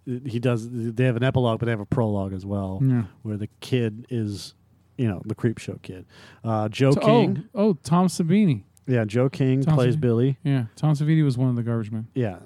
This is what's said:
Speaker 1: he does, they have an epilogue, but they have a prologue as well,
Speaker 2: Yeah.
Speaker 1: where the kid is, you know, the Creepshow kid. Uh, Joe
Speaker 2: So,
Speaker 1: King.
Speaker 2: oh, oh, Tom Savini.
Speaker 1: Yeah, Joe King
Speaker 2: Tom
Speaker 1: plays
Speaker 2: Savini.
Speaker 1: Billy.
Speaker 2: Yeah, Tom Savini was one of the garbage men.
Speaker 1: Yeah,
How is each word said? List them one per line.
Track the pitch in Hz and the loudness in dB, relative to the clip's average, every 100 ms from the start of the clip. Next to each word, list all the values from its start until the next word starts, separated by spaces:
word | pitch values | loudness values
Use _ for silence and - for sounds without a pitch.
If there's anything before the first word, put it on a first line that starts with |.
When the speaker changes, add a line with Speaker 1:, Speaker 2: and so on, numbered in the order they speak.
Speaker 1:
he | - 123 135 117 | -10 -10 -6 -2
does, | 123 117 117 | 0 -2 -4
they | 123 117 113 | -6 -6 0
have | 127 117 | 0 2
an | |
epilogue, | 131 131 120 113 | 0 2 0 0
but | |
they | 117 | -2
have | 110 | -4
a | 101 | -2
prologue | 131 110 104 98 | 0 0 0 -4
as | 95 | -6
well, | 95 101 95 95 | -6 -4 -4 0
Speaker 2:
Yeah. | 131 123 101 - | 0 0 -2 -8
Speaker 1:
where | 110 104 | -8 -8
the | 104 _ | -8 _
kid | - 127 113 107 - | -4 -2 -2 -6 -8
is, | 120 104 95 - _ _ _ _ - | -6 -4 -6 -12 _ _ _ _ -4
you | 117 | -2
know, | 87 | -2
the | 107 | -8
Creepshow | 113 117 113 - 90 | -2 -2 -2 -10 -12
kid. | - 92 - - - - | -14 -16 -18 -20 -20 -10
Uh, | 113 110 107 | -4 -2 -2
Joe | 107 135 | 2 4
Speaker 2:
So, | 143 | 4
Speaker 1:
King. | 214 233 - - - | 6 4 4 -2 -6
Speaker 2:
oh, | 208 214 | -2 0
oh, | 165 | 0
Tom | - 170 185 | 0 2 2
Savini. | - 165 202 196 110 - _ - | 0 2 4 4 0 -4 _ -2
Speaker 1:
Yeah, | 123 110 | 0 2
Joe | 117 135 | 2 0
King | - 131 131 | 2 2 2
Speaker 2:
Tom | 139 147 | 4 4
Speaker 1:
plays | 123 135 | 4 2
Speaker 2:
Savini. | |
Speaker 1:
Billy. | 123 113 135 131 | 2 2 2 0
Speaker 2:
Yeah, | 139 135 113 - | -2 -2 -2 -2
Tom | 156 | 0
Savini | 147 151 160 | 0 2 2
was | 147 120 | 2 2
one | 131 | 0
of | 120 | 0
the | |
garbage | 113 117 107 | -2 -4 -4
men. | 113 113 | -8 -6
Speaker 1:
Yeah, | 131 110 87 | -4 -4 -4